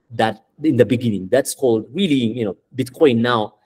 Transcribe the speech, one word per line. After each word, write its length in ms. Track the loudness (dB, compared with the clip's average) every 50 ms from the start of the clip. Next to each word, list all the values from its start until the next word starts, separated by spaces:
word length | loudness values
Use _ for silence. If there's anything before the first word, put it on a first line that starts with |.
| _ -10
that 320 | -4 -2 -2 -2 -2 -6 _ _ _ -6
in 140 | -2 2 4
the 80 | 4 4
beginning. 440 | 4 2 -2 -2 -2 -4 -4 -2 -2
That's 260 | 0 0 0 -2 -4
called 320 | -2 0 2 2 0 -2 -4
really, 220 | -6 -4 -2 0 0
you 300 | 0 0 -2 -2 -4 -6
know, 120 | -6 -6 -10 _ _ -8
Bitcoin 440 | -8 -8 -8 0 2 4 4 4 4
now 380 | 2 2 0 0 -2 -4 -8 _ _